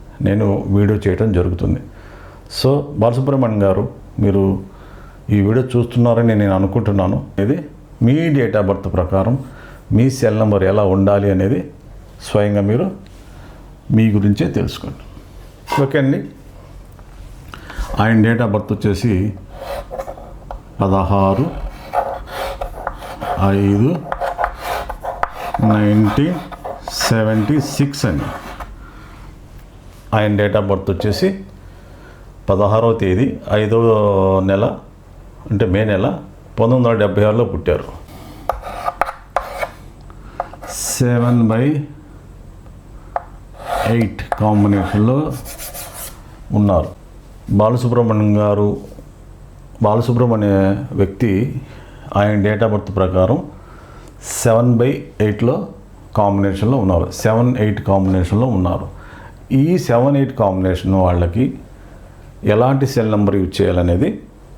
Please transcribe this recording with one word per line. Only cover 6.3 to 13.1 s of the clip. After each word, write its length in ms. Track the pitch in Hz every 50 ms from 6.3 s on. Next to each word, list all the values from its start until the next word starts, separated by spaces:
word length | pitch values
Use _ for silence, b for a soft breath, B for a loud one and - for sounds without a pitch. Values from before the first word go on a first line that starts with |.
| 107
నేను 200 | 104 104 98 95
అనుకుంటున్నాను. 680 | 95 98 95 - 120 101 107 101 98 92 95 110 - - - - -
ఇది 200 | 98 113 151 180 151 - - - - - - -
మీ 100 | 117 117
date 420 | 139 160 165 160 143 139 120 98 -
of 80 | 107
birth 260 | 98 98 98 - - 92
ప్రకారం 500 | 90 92 87 - 98 95 95 113 127 127 B B B B B B B B B -
మీ 180 | 110 110 123 135
సెల్ 280 | 127 - 123 107 104 110
నెంబర్ 240 | 110 104 104 98 95
ఎలా 180 | 95 98 107
ఉండాలి 480 | 104 95 95 98 98 101 101 101 101 101
అనేది 400 | 95 95 98 101 135 - - - - - - - - - - - - - - -
స్వయంగా 300 | - 104 104 104 101 101
మీరు 300 | 101 104 110 135 190 190 - - B B